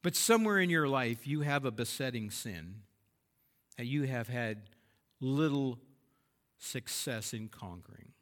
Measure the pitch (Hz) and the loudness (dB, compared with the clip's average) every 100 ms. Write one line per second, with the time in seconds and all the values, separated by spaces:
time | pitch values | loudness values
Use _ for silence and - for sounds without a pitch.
0 | 175 170 - 226 220 196 180 165 147 135 | 0 2 6 6 6 4 6 4 4 4
1 | 120 117 139 151 147 143 135 110 117 - | 2 -2 -2 0 2 2 0 -2 -4 -2
2 | 131 120 107 - 120 87 82 104 101 _ | -4 -4 -6 -6 -8 -8 -10 -14 -18 _
3 | _ _ _ _ _ _ _ - 120 143 | _ _ _ _ _ _ _ -10 -2 0
4 | 139 127 117 120 117 107 101 _ _ _ | 0 -2 -2 -2 -2 -4 -10 _ _ _
5 | _ _ 131 143 156 139 135 117 - _ | _ _ -2 2 2 2 -2 -4 -14 _
6 | _ _ _ _ _ _ - 131 - - | _ _ _ _ _ _ -8 -8 -6 -6
7 | - 117 110 117 110 - 95 87 87 - | -4 -4 -4 -6 -8 -10 -12 -12 -16 -20
8 | - - | -20 -20